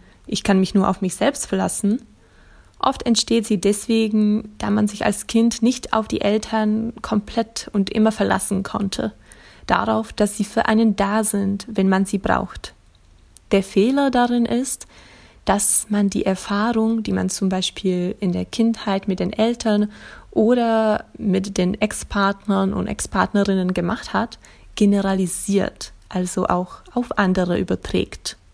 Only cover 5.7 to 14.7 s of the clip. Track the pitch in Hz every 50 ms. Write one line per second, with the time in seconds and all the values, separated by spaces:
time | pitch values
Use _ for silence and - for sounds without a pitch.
5.7 | 254 - - - - 220 214 - - 214 - 202 208 220 214 - - 220 214 214
6.7 | 214 220 226 226 - - - - 220 208 208 - - 233 226 226 - - - -
7.7 | - 202 196 190 - 214 214 220 214 - 202 196 190 190 - - 202 190 196 -
8.7 | - 208 208 196 - - - 214 - - - - - - - - - - - -
9.7 | - 185 202 220 220 220 220 - - - 208 208 - - 202 - - 220 - -
10.7 | 220 220 226 226 196 - 196 196 208 220 220 214 - 202 196 196 202 196 - -
11.7 | 214 - 190 190 190 190 196 - - 190 - - 185 - - - - - - -
12.7 | - _ _ _ _ _ _ _ _ - - - _ - _ _ - 196 190 -
13.7 | - 196 202 240 269 285 285 277 247 247 240 240 240 240 233 - 233 240 269 -